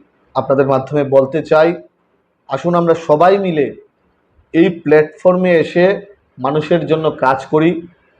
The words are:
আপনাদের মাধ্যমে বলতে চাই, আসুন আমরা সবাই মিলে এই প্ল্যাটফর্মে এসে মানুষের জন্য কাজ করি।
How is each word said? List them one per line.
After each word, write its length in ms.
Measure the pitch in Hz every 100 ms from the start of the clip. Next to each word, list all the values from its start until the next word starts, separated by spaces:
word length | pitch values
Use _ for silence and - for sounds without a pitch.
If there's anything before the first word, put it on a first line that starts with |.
| _ _ _
আপনাদের 320 | - 127 139 135
মাধ্যমে 380 | 131 - 151
বলতে 380 | 135 135 131 160
চাই, 320 | - 156 165 170 - _ _ _ _ _ -
আসুন 260 | 135 175
আমরা 200 | 175 170
সবাই 440 | 165 - 151 175 196
মিলে 360 | 185 156 120 - _ _ _ _ _ _ _
এই 160 | 160 185
প্ল্যাটফর্মে 840 | 165 143 151 151 - 185 180 180
এসে 480 | 170 151 175 185 185 - _ _ -
মানুষের 480 | 131 151 151 175 147
জন্য 240 | 156 147
কাজ 360 | - 135 135 -
করি। 400 | 156 160 170 - _ _